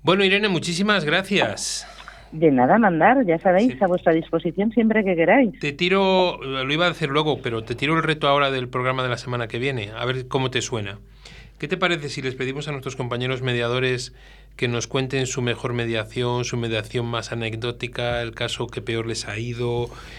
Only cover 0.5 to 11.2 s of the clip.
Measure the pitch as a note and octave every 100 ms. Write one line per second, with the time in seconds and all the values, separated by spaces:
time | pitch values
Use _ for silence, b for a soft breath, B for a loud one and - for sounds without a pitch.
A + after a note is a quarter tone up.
0.5 | E3+ D#3+ E3+ G#3 G3+ D3+ F3 F#3+ F#3+ A#2+
1.5 | F#2+ - - - B B B B D#3+ D#3+
2.5 | C3 B2+ G#3 G#3+ D#3+ F#3 C4+ G3+ E3 G3
3.5 | F3+ B3 G3 F#3+ F3 F3+ E3 D#3+ E3 E3
4.5 | F#3 G#3+ A3+ A3+ A3 G3 E3+ E3 A#3+ A#3
5.5 | - D3 C#3+ F3+ F#3+ F#3+ F#3 F3+ - C3+
6.5 | C3+ C3 D3+ F3 E3+ D3+ C#3+ D3+ C#3 B2+
7.5 | A2+ A2 A#2+ C#3+ E3 D#3 D#3 D3 C#3+ C#3
8.5 | C3 B2 B2+ B2+ C3 B2+ B2 - A#2+ A2+
9.5 | A#2 C3+ C3 G2+ A2+ A#2+ B2+ B2+ C#3 C3
10.5 | B2+ - A#2 G2 G2+ b b